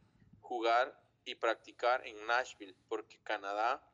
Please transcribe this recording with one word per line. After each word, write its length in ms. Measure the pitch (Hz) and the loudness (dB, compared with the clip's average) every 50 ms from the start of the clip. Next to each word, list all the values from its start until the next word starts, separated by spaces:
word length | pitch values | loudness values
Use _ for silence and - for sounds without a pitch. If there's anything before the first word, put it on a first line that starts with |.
| _ _ _ _ _ _ - - | _ _ _ _ _ _ -20 -20
jugar 580 | - - 123 117 113 117 117 120 127 139 - - _ _ _ _ _ | -12 -10 -6 -2 2 4 4 4 4 2 -2 -10 _ _ _ _ _
y 100 | - 123 | -14 -6
practicar 720 | - - 113 110 - - - 104 - - 120 123 131 - 127 | -2 0 0 0 0 -4 -14 -8 -2 2 2 2 2 0 -6
en 180 | 113 104 107 | -12 -8 -4
Nashville, 500 | 110 117 123 127 127 - - 104 95 90 _ _ _ | 0 0 0 0 -2 -8 -14 -16 -18 -18 _ _ _
porque 320 | 110 107 104 - - - | -6 -6 -6 -10 -18 -14
Canadá 680 | _ - 107 104 98 98 101 104 110 120 135 151 - _ | _ -4 -4 -4 -4 -4 -2 0 0 0 0 -2 -4 _